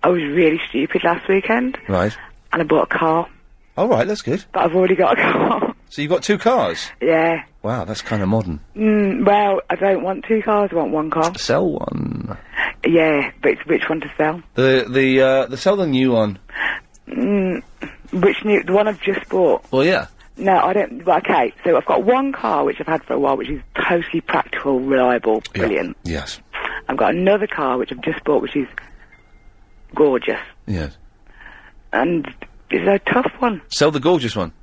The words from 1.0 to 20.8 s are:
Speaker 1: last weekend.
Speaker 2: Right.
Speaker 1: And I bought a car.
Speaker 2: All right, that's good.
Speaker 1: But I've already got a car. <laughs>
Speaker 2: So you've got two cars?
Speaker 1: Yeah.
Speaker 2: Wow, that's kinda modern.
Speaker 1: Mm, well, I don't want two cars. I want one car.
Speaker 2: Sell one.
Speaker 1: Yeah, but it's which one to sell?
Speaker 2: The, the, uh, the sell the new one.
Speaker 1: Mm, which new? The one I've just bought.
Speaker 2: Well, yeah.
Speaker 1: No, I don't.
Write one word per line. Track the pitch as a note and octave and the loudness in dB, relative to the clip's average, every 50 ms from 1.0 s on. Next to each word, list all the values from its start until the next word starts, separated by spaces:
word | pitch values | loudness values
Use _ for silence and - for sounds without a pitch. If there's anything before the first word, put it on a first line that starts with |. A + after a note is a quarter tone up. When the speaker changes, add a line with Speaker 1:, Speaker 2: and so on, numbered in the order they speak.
| - | 2
Speaker 1:
last | E3+ E3+ E3+ - - | 2 0 0 0 0
weekend. | F#3+ G3 G3 - A3 A#3+ B3 B3+ C4 - - - | 0 0 2 2 0 0 0 -2 -4 -8 -6 -2
Speaker 2:
Right. | G3 F#3 - G#2+ G#2+ - - - - - _ - | 0 0 0 0 -2 -6 -16 -20 -20 -20 _ -6
Speaker 1:
And | - - | -2 -2
I | E3+ | 0
bought | D3+ D#3 D3+ - - - | 2 2 2 2 0 0
a | - | 0
car. | E3 D#3+ D#3 E3 E3+ - - _ _ - - _ _ _ _ - | 0 2 2 2 0 -2 -8 _ _ -20 -20 _ _ _ _ -2
Speaker 2:
All | E3 A3+ | 0 2
right, | - A2 B2 | 2 2 2
that's | F3+ G#3 G#3+ | 0 -2 -6
good. | - - C3+ G3 - - | -4 -4 -4 -4 -6 -6
Speaker 1:
But | - F#3 - | -2 0 0
I've | E3+ D#3+ | 2 2
already | F#3 F#3 F#3 F#3 F#3 | 2 4 4 4 4
got | F#3 - - - | 4 2 4 2
a | |
car. | - - - - - - A#3 - - - - _ | 2 0 0 0 0 0 0 0 -2 -4 -6 _
<laughs> | _ _ | _ _
Speaker 2:
So | - - D3 | -8 -6 -2
you've | D3 | 0
got | F3 F3 | 0 -2
two | - - G#3 G3+ | 2 0 0 2
cars? | - A3+ B3+ A#3+ C#3 F#2 E2+ - - - - _ | 2 2 2 4 2 0 -2 -4 -8 -12 -10 _
Speaker 1:
Yeah. | - C#3+ E3 D#3+ D#3+ E3 E3 D#3+ - _ _ - _ | 0 2 2 4 4 2 0 -2 -6 _ _ -10 _
Speaker 2:
Wow, | G2+ A#2+ B2+ F#2 | -6 -4 -4 -4
that's | F2 G#2+ - - | -6 -8 -10 -6
kinda | - A2+ G#2+ G2 F#2 | -4 -2 -2 0 2
modern. | G#2+ A2+ G#2+ F#2 E2 C#2+ - - - G#3 | 0 0 0 -2 -6 -10 -10 -16 -8 -2
Speaker 1:
Mm, | G#3+ G#3+ G#3+ G#3 G#3 G3 F#3+ - - | 0 2 2 2 2 0 0 2 2
well, | G3+ G3+ G#3 G#3 G3+ G3 F#3+ - _ | 4 4 4 4 2 0 0 -2 _
I | - | -4
don't | E3 F#3 G3 F#3+ F3+ - | 0 2 2 2 2 0
want | F3+ F#3+ D3 - | -4 -6 -6 -2
two | - A3+ A3 G3+ | -2 -2 0 2
cars. | B3 G#3+ G#3 G#3 G3 | 2 2 2 2 0
I | - | 0
want | E3+ D3+ G#2 | -2 -2 0
one | - D#3 D3+ D#3 | -2 -2 -4 -2
car. | D3+ D#3+ D#3+ E3 F#3 | -2 0 0 0 -2
Speaker 2:
Sell | - - - - C#3+ F#3+ F3+ | -4 -4 -2 0 0 0 0
one. | D3+ - - - - - - - - - - - - - - - - - - - - - - | -2 -4 -6 -6 -6 -6 -6 -6 -6 -8 -8 -10 -12 -12 -16 -12 -6 -6 -6 -6 -6 -4 -2
Speaker 1:
Yeah, | - E3 E3 D#3+ D#3+ D3+ C#3+ C3+ - - - | 2 4 4 4 4 2 0 -2 -4 -8 -2
but | - - - | 0 0 0
it's | - - | 0 -2
which | - E3 - - - | -2 -2 -2 0 -2
one | D#3+ D#3+ | -4 -6
to | D#3 D3 - | -6 -10 -4
sell? | - D#3 D3+ D#3+ F3 - - _ | -2 -2 -2 -2 -4 -10 -12 _
Speaker 2:
The, | - C3 C3 C3 C3 A#2+ - | 0 2 4 4 2 0 0
the, | B2 C3+ C3+ C3 C3 C3 | 0 2 2 4 4 4
uh, | C3 C3 C3 C3+ B2+ A#2+ | 4 4 4 2 0 -2
the | B2+ C3+ | -4 -2
sell | - G3+ G3+ G3+ | 0 0 2 2
the | F#3+ D#3+ | 0 0
new | C3+ B2+ C3 C3 | 2 2 2 4
one. | B2 A2+ A2 G#2 G2 F#2+ - - - - - - - - - _ _ - _ - | 4 4 2 0 -2 -6 -14 -16 -8 -6 -4 -4 -4 -6 -10 _ _ -20 _ -10
Speaker 1:
Mm, | - - A#3+ G3 G3+ G3+ F#3+ F#3 F3+ - - - - - - - - - - - - | -6 -2 0 0 2 0 0 0 -2 -4 -8 -14 -18 -16 -16 -16 -16 -20 -16 -8 -4
which | F#3 F3+ G3+ - - - | 2 2 2 2 2 0
new? | G#3+ G#3 G3 | 0 0 0
The | - E3 | 2 2
one | F#3 G3+ G#3 G#3+ | 2 2 2 2
I've | G#3 - | 0 -4
just | - - G3 G3 - - | -4 -4 -4 -4 -4 -4
bought. | - F#3+ F#3 D#3 A#2 - - - | 0 2 4 4 2 2 -2 -2
Speaker 2:
Well, | - C3 C#3 | 0 2 2
yeah. | E3 F#3+ - - - - - - - _ - | 2 2 0 -2 -6 -14 -20 -20 -20 _ -4
Speaker 1:
No, | F3+ G3 F#3+ F3 | 0 2 4 4
I | - F3+ F#3+ | 4 2 2
don't. | G#3 | 0